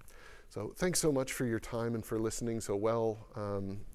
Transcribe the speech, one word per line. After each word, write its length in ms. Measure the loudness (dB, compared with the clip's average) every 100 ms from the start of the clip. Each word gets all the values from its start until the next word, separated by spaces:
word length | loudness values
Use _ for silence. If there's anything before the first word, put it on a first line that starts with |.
| -18 -18 -16 -18 -12
So 240 | -8 -8 0
thanks 240 | 2 4
so 100 | 4
much 220 | 4 2
for 140 | 0 2
your 140 | 0
time 340 | 0 -2 0
and 100 | 0
for 140 | 0 0
listening 420 | 0 0 0 0
so 160 | 0 2
well. 520 | 4 4 2 0 -6
Um, 460 | -6 -2 0 -2 -4 -6